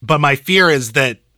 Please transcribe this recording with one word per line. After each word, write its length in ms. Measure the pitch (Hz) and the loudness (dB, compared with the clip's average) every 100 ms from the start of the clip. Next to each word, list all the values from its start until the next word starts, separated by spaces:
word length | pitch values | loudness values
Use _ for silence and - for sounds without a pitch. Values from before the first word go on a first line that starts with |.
But 200 | 110 151 | -4 0
my 160 | 147 139 | 0 -2
fear 340 | - 190 175 | -2 2 2
is 220 | 143 117 | 2 -2
that 260 | 139 127 110 _ | -2 -2 -4 _